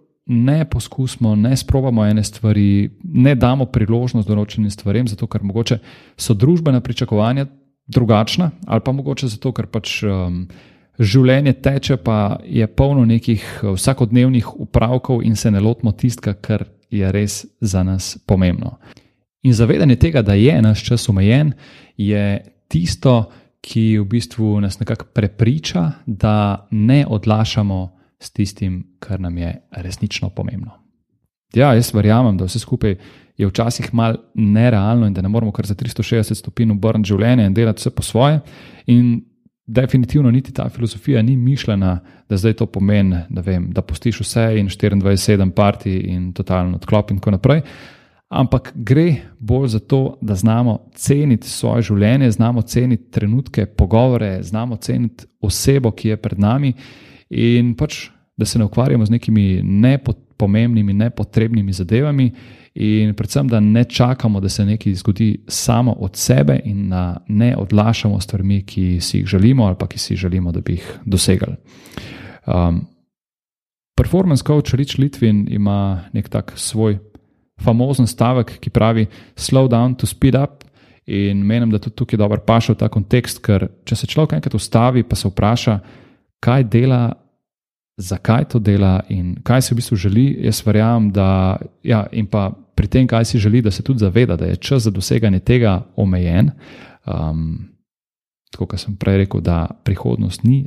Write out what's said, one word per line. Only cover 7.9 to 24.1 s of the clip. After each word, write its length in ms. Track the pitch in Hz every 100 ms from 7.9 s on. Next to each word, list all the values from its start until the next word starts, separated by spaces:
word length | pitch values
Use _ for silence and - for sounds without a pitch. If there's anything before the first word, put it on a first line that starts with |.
| 131 117 107 110 - 90 - -
ali 180 | 113
pa 80 | 135
mogoče 380 | 135 139 135 131
zato, 240 | 107 135
ker 160 | 117 104
pač, 320 | 113 - -
um, 400 | 107 95 90 87 92 - - _ _ -
življenje 540 | 110 131 127 131 143 127
teče, 320 | - 139 - 139
pa 320 | - 107 104 110
je 220 | - 135 110
polno 380 | - 135 143 117
nekih, 320 | 113 - 110
eh, 300 | - - 104
vsakodnevnih 800 | 95 - 135 117 123 127 127 - -
upravkov 600 | 110 - 113 127 - 123
in 80 | 113 107
se 120 | 117
ne 100 | 101
lotimo 300 | 107 120 110 -
tistega, 380 | 123 117 - 98
kar 300 | - 107 - _ _
je 220 | 107 95
res 340 | 98 104 - - _
za 200 | 110 92 92
nas 320 | 95 - - -
pomembno. 480 | 95 90 - - - - - _ _ _ _ 131
In 80 |
zavedanje 420 | 110 113 - 165 120
tega, 240 | 170 151
da 120 | 104
je 240 | 101 117 160
naš 220 | 110 107
čas 240 | - 120 -
omejen, 460 | 95 98 123 151 - - - _ -
je 460 | 101 104 101 101 - _ _
tisto, 600 | 156 - - 139 120 110 - _ _
ki 380 | - 117 110 107
v 40 | 98